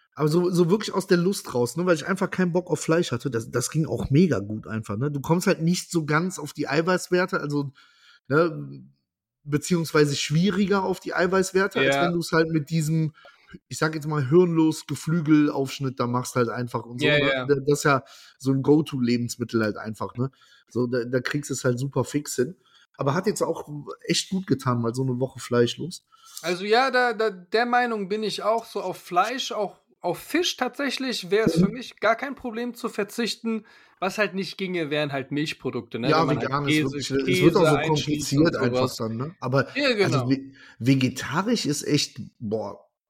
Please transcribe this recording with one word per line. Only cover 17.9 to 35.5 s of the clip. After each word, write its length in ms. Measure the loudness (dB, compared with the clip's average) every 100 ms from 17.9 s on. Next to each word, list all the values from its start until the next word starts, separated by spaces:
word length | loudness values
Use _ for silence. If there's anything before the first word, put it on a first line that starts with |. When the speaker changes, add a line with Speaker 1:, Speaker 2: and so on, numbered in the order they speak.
| 2 0 -14 -20 _
Speaker 1:
so 140 | -2
ein 100 | 0
Go-To-Lebensmittel 1000 | 4 4 4 0 0 0 -2 -6 -2 0
halt 140 | 0 -2
einfach, 400 | -8 -8 -8 -4
ne? 160 | -6 -6 _ _ _
So, 200 | -4 -2
da, 160 | -2
da 160 | -2 -2
kriegst 280 | -2 -4 -6
du's 160 | -4
halt 140 | -2 -2
super 260 | -2 -2
fix 300 | -2 -4 -4
hin. 220 | -2 -4 -6 _ _ _ -4
Aber 180 | -2
hat 120 | 0 -2
jetzt 140 | -2
auch 260 | -2 -4 -8 -12 -12 -12
echt 280 | -4 -4 -2
gut 180 | -6 -2
getan, 340 | -2 0 0
mal 120 | -2
so 80 | -2
eine 180 | -2 -2
Woche 180 | -4 -6
fleischlos. 680 | -2 2 2 0 -10 -10 -18 _ -20 -10
Speaker 2:
Also 220 | -4 -4
ja, 260 | 2 4 4
da, 240 | 2 2
da, 160 | 0 -2
der 360 | -4 -2 0 2
Meinung 420 | 2 2 -2 -4
bin 140 | -4
ich 200 | -4 -4
auch, 220 | 0 -2 -2
so 160 | -8
auf 160 | -6 -8
Fleisch, 520 | -2 0 0 -2 -6
auch 300 | -4 -6 -8 _ _
auf 180 | -6 -6
Fisch 380 | -4 -2 -2 -2
tatsächlich 720 | -4 -4 -4 -4 -4 -6 -2
wär's 260 | 0 2 4
Speaker 1:
Mhm. 80 |
Speaker 2:
für 40 | 2
mich 280 | 0 -12 -2
gar 160 | 0 0
kein 180 | -2
Problem 400 | -8 -8 -6 -6
zu 140 | -6 -6
verzichten. 760 | -4 -6 -2 -4 -4 -4 -4 -6 -20 _ _
Was 200 | -4 -2
halt 160 | -2
nicht 240 | -2 -8 -6
ginge, 320 | -4 -4 -2
wären 200 | -2 -2
halt 220 | -4 -4
Milchprodukte, 640 | -4 -4